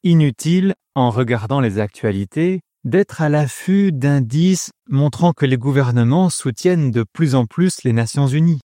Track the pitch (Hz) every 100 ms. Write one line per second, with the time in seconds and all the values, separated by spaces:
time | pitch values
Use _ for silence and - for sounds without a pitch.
0 | 185 165 147 117 156 180 196 190 _ 139
1 | 123 113 120 120 104 139 120 98 104 -
2 | 110 98 101 151 175 185 _ _ 127 170
3 | 196 - 151 151 143 - - 196 196 143
4 | 139 143 117 143 180 185 - _ - 135
5 | 147 - 175 - 139 127 131 139 127 120
6 | 117 156 185 - 139 113 180 180 139 120
7 | 110 - 160 131 117 - 185 - 131 113
8 | 113 143 139 143 170 151